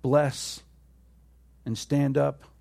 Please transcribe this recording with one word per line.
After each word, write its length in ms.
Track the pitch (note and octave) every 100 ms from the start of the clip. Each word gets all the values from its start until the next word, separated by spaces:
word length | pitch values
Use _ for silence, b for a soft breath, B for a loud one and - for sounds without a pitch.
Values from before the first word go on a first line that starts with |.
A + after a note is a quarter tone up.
bless 600 | C3 D3 C#3+ - - - - - - - - - - - - - A#2
and 120 | A2+
stand 400 | - C#3+ C#3 C3+
up 260 | C#3+ - - -